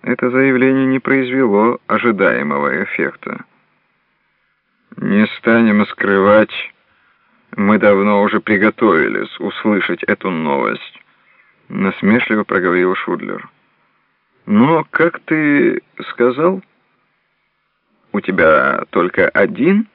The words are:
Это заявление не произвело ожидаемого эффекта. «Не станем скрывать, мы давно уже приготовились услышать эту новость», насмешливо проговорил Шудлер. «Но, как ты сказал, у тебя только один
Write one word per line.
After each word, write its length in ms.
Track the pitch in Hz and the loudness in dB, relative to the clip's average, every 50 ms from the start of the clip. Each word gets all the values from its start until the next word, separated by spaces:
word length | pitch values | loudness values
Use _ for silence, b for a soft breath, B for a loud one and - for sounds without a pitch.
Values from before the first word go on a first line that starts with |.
| - | -4
Это 220 | - 123 - - 127 | -4 -4 -2 -2 0
заявление 560 | 123 131 135 135 131 123 127 131 135 135 135 | 0 2 2 2 2 2 2 2 2 2 0
не 140 | 131 131 131 | 0 -2 -2
произвело 800 | - - 135 135 131 123 127 135 135 117 101 101 107 117 123 - _ | 0 0 0 0 0 -2 -2 0 0 2 2 2 2 2 0 -2 _
ожидаемого 960 | _ 110 107 113 120 113 92 98 87 60 62 71 73 71 69 71 69 65 78 101 | _ -4 0 0 0 0 2 2 0 2 0 -2 -4 -4 -2 -2 -2 -2 -4 -6
эффекта. 600 | - - - 80 67 - - - - - - - _ _ _ _ _ _ _ _ _ _ _ _ _ _ _ _ _ _ _ _ _ _ _ _ _ _ _ _ _ - | -6 -4 -4 -4 -6 -6 -10 -14 -12 -12 -12 -14 _ _ _ _ _ _ _ _ _ _ _ _ _ _ _ _ _ _ _ _ _ _ _ _ _ _ _ _ _ -16
«Не 320 | - - - 98 104 110 110 - | -10 -6 -2 0 0 0 0 -2
станем 480 | - - 120 113 117 117 110 104 104 104 | -4 0 2 2 4 4 4 2 2 0
скрывать, 880 | - - - - 101 101 98 95 101 104 107 107 - - - - - _ _ _ _ _ _ _ _ _ _ _ _ _ _ _ _ - | -2 -4 -4 -2 0 2 2 4 6 6 4 4 2 -2 -12 -12 -14 _ _ _ _ _ _ _ _ _ _ _ _ _ _ _ _ -6
мы 220 | - 104 101 107 | -2 0 2 2
давно 440 | 101 110 104 101 98 98 104 104 101 | 4 4 4 4 4 2 2 2 2
уже 180 | 101 101 - 104 | 2 0 0 -4
приготовились 1000 | - - 107 98 104 110 - - 120 110 87 78 69 55 53 50 - - - - | -2 0 0 2 2 0 0 2 2 2 2 2 0 0 -2 -6 -6 -8 -10 -10
услышать 640 | - 101 - - - 110 104 95 87 - 87 - - | -10 -10 -10 -4 -2 -2 0 0 -2 -4 -6 -6 -4
эту 260 | - 104 - - 95 | -4 -4 -4 -4 -6
новость», 720 | 90 80 80 76 69 69 62 53 53 - - - - - b b b b b b b b b b b b _ | -6 -4 -4 -2 -2 -2 -2 -4 -4 -6 -12 -18 -20 -20 b b b b b b b b b b b b _
насмешливо 760 | _ 92 92 95 95 92 - - 98 107 123 - - 113 107 101 | _ -6 -2 -2 -2 -2 -2 0 0 2 2 0 -2 -2 -4 -2
проговорил 520 | - - 98 90 90 87 87 90 90 92 | -2 -2 -2 0 0 0 2 0 0 -2
Шудлер. 540 | - - - 87 82 - 50 50 - - - _ _ _ _ _ _ _ _ _ _ _ _ _ _ _ _ _ _ _ | -4 -4 -6 -8 -8 -6 -10 -12 -12 -14 -18 _ _ _ _ _ _ _ _ _ _ _ _ _ _ _ _ _ _ _
«Но, 400 | - 104 104 120 151 165 160 - _ | 0 2 2 4 4 2 0 -2 _
как 280 | - - 156 170 - - | -2 0 0 0 -2 -6
ты 600 | _ - 160 156 151 147 143 143 143 131 - - _ _ _ - - - | _ -4 -2 0 0 2 2 2 2 0 0 -2 _ _ _ -14 -14 -14
сказал, 540 | - - 120 127 123 135 156 180 190 190 - _ _ _ _ _ _ _ _ _ _ _ _ _ _ _ _ _ _ _ _ _ _ _ _ _ _ _ _ _ - | -2 0 0 0 2 2 0 0 0 -2 -8 _ _ _ _ _ _ _ _ _ _ _ _ _ _ _ _ _ _ _ _ _ _ _ _ _ _ _ _ _ -6
у 80 | - | -6
тебя 640 | - - 95 92 85 78 78 71 65 71 - - - _ | -4 -2 0 2 4 4 4 4 2 0 -2 -4 -6 _
только 380 | - - 85 90 - - 95 | -2 -2 -2 0 0 0 -2
один 600 | - - - 101 92 - - 123 175 196 208 220 _ | 0 2 0 0 0 0 0 0 2 2 2 0 _